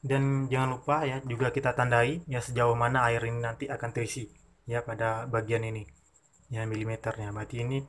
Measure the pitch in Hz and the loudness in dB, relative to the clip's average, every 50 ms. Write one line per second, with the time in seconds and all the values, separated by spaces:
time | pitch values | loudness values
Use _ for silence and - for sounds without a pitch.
0 | - 131 135 135 139 139 139 135 135 131 127 131 131 131 127 123 - - 147 156 | -2 0 2 2 4 2 2 2 2 0 2 2 2 2 0 -2 0 0 2 2
1 | 160 139 131 135 135 131 120 113 131 123 120 139 - 131 123 - 127 123 120 117 | 2 0 -2 -4 -4 -4 -2 0 0 0 0 2 0 0 2 2 2 4 6 6
2 | 120 127 156 170 - - 131 123 117 - 123 120 120 120 117 113 120 120 127 131 | 4 4 2 -2 -4 -4 -6 -4 -4 -2 2 4 4 4 4 4 4 4 4 4
3 | 123 117 117 117 117 117 117 120 117 117 117 - 139 135 139 - - 117 - 123 | 4 4 4 2 0 -2 -4 -2 -4 -4 -4 -6 -6 -6 -6 -6 -6 -4 -4 -4
4 | 117 110 - 131 117 - - - - - _ _ _ - 117 120 120 - 113 107 | -4 -4 -6 -8 -8 -10 -14 -20 -20 -20 _ _ _ -4 -4 -2 -2 -4 -4 0
5 | 117 113 113 113 117 127 117 113 110 107 117 113 113 113 110 110 104 - - _ | 0 0 0 0 -4 -2 -2 -2 0 2 0 0 0 -2 -6 -6 -8 -12 -18 _
6 | _ _ _ _ _ _ _ _ _ _ 120 110 113 110 110 107 107 113 113 110 | _ _ _ _ _ _ _ _ _ _ -6 -4 -2 -2 -2 -2 -2 -4 -4 -4
7 | - 113 110 113 107 101 101 107 107 - - 120 117 123 131 139 135 | -4 -6 -6 -4 -6 -6 -6 -8 -8 -6 -4 -4 -2 -2 -2 -2 -4